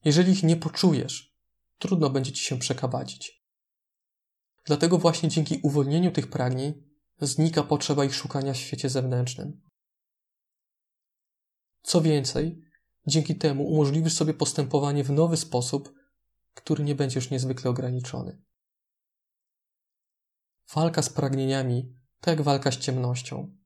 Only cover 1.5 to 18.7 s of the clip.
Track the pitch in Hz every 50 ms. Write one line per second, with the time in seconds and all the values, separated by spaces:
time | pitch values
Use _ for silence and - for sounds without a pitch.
1.5 | _ _ _ _ _ _ - 190 190 170 156 139 135 139 131 123 120 - - -
2.5 | 139 123 - - 131 127 - 123 123 127 131 - - - - - _ _ _ _
3.5 | _ _ _ _ _ _ _ _ _ _ _ _ _ _ _ _ _ _ _ _
4.5 | _ _ _ - 151 143 165 175 180 165 165 170 165 - - 156 - 165 151 -
5.5 | 160 - - 147 139 147 139 139 147 170 180 180 175 156 127 - - - 127 127
6.5 | 131 127 135 147 151 - - _ _ _ _ _ _ _ 147 139 123 - 156 165
7.5 | 165 156 143 - 151 147 - - 147 143 139 135 127 - - 131 - 139 135 139
8.5 | 131 127 - - - 127 - 127 127 131 127 127 123 123 123 123 - - - -
9.5 | - - _ _ _ _ _ _ _ _ _ _ _ _ _ _ _ _ _ _
10.5 | _ _ _ _ _ _ _ _ _ _ _ _ _ _ _ _ _ _ _ _
11.5 | _ _ _ _ _ _ _ - - 175 160 160 151 143 131 127 - 131 151 165
12.5 | 170 - - _ _ _ _ _ _ _ _ 143 139 160 147 - 160 - - 156
13.5 | 139 135 143 - 160 156 147 139 143 160 160 160 160 - 160 156 151 - 156 -
14.5 | - - 143 123 - 147 143 143 143 147 135 131 139 147 165 170 165 156 - -
15.5 | - 123 123 - - 139 139 - _ _ _ _ _ _ _ _ _ _ _ _
16.5 | _ - _ - 156 143 147 143 147 135 143 131 123 131 123 - 139 131 127 127
17.5 | 131 127 - 127 123 127 131 123 127 123 123 - - 127 127 - - - _ _
18.5 | _ _ _ _